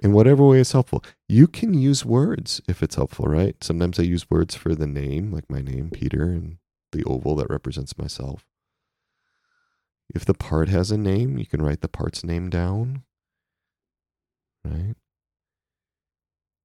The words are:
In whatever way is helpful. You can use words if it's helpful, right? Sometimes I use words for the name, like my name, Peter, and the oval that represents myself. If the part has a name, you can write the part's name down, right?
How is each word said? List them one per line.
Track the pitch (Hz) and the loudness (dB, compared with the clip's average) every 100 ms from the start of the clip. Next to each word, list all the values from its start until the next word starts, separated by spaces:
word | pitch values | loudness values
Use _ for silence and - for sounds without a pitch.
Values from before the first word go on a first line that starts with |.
In | 101 | 4
whatever | 101 117 139 139 | 6 8 8 8
way | 131 | 8
is | 123 | 6
helpful. | 131 123 - - - - | 2 0 -2 -6 -14 2
You | 104 160 | 6 6
can | - 233 | 6 0
use | 170 135 135 120 | 2 2 2 2
words | 117 165 - - - - | 2 2 -2 -6 -8 -6
if | 90 | -4
it's | 78 - | -4 -2
helpful, | 69 - 73 | -4 -2 0
right? | 76 98 - | 2 0 -2
Sometimes | - 85 90 87 | -4 -2 -2 0
I | |
use | 87 87 - | 0 0 0
words | 82 82 - | 0 0 -2
for | 82 | -4
the | 80 73 | -2 -4
name, | 71 71 73 104 | -4 -4 -4 -6
like | 82 - | -8 -8
my | 67 | -8
name, | 67 64 80 | -6 -8 -8
Peter, | - 69 69 | -8 -4 -2
and | 82 87 82 85 _ _ _ | -2 -2 -6 -14 _ _ _
the | - - | -8 -4
oval | 65 73 76 | -4 -2 -2
that | 60 | -2
represents | 73 67 69 67 - | -6 -6 -8 -10 -10
myself. | 71 - 67 69 - _ _ _ _ _ _ _ _ _ _ _ _ _ _ _ - | -10 -10 -12 -12 -16 _ _ _ _ _ _ _ _ _ _ _ _ _ _ _ -12
If | - - | -6 -2
the | |
part | 95 - 78 80 | -4 -2 0 2
has | 95 95 | 0 0
a | 107 | -2
name, | 101 98 123 131 | 0 0 -2 -4
you | 110 | -6
can | 76 | -4
write | 76 76 | -2 -2
the | 80 | -6
part's | - 85 - | -8 -8 -8
name | 85 85 90 | -6 -6 -4
down, | 87 87 101 123 135 - _ _ _ _ _ _ _ _ _ _ _ _ _ _ _ 76 | -4 -2 -4 -6 -8 -14 _ _ _ _ _ _ _ _ _ _ _ _ _ _ _ -10
right? | 78 95 - _ _ _ _ _ _ _ _ _ _ _ _ _ _ _ _ | -8 -8 -10 _ _ _ _ _ _ _ _ _ _ _ _ _ _ _ _